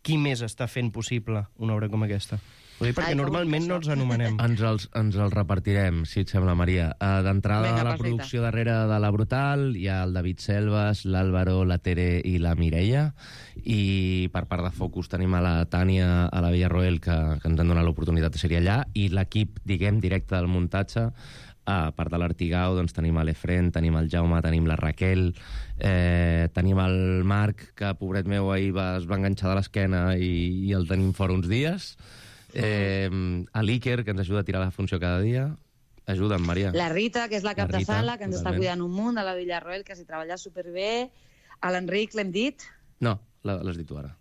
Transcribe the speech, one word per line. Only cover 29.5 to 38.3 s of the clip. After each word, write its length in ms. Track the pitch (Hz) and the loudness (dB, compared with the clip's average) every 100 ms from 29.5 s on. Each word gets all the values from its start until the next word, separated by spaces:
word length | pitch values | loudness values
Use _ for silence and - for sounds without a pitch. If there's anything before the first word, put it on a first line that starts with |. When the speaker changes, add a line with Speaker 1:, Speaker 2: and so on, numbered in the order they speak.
Speaker 3:
de 40 | 95 | 0
l'esquena 560 | 95 - 95 92 90 92 | 0 -2 0 2 2 2
i, 480 | 90 87 87 90 98 | 0 0 0 0 0
i 60 | |
el 160 | 98 85 | 0 0
tenim 240 | 92 95 | 2 2
fora 200 | 90 95 | 0 0
uns 140 | 92 87 | 0 0
dies. 500 | 113 147 185 - - - - - - - | 0 0 -4 -8 -18 -20 -20 -20 -20 -12
Eh, 540 | - 107 104 98 98 95 95 90 87 90 | -4 -2 0 0 0 0 -2 -2 -2 -4
a 100 | 110 | -2
l'Iker, 400 | 107 123 123 123 | 0 0 0 -2
que 60 | 107 | -2
ens 100 | 95 | -4
ajuda 200 | 90 104 | -2 -2
a 40 | |
tirar 160 | 95 95 | -2 -2
la 100 | 92 | -2
funció 260 | - 98 92 | -2 -2 -2
cada 200 | 87 90 | 0 0
dia. 340 | 104 123 139 156 _ _ _ - - | 0 0 -2 -6 _ _ _ -20 -6
Ajuda'm, 360 | 95 101 98 | -2 0 0
Maria. 280 | 85 87 98 | 0 0 0
Speaker 2:
La 140 | 120 175 | 0 -2
Rita, 380 | 165 226 240 233 | -2 -2 -2 -4
que 60 | 208 | -4
és 60 | |
la 100 | 196 | -4
cap 160 | 202 196 | -4 -2
Speaker 3:
La 80 | 190 | -2
Speaker 2:
de 0 | |
Speaker 3:
Rita, 160 | 190 | 0
Speaker 2:
sala, 240 | 214 226 240 | 0 -2 -4
que 60 | |
ens 100 | 202 | -6